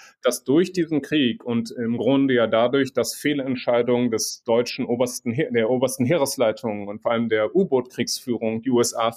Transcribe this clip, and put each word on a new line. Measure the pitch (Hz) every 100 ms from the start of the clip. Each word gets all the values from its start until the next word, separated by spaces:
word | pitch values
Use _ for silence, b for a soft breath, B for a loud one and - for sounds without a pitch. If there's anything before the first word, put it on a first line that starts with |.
| B _
dass | 123 123
durch | - 151 185
diesen | 180 160 151
Krieg | 135 151 123 113
und | 123 117 113
im | - 113 120
Grunde | 113 139 135
ja | 123 110
dadurch, | 113 123 139 131
dass | 123 113
Fehlentscheidungen | - 147 143 131 123 - 120 120 123 123
des | 110 - -
deutschen | - 117 123 -
obersten | 117 120 123 - 120
He-, | 120 135
der | 117 110
obersten | 127 131 131
Heeresleitung | 135 165 139 - 113 107 117 104 101
und | 107
vor | 120
allem | 117 117
der | 110 107 180
U-Boot-Kriegsführung | 196 127 123 - 117 - 131 110 113 113
die | 127
U | 120
S | 113
A | 120 117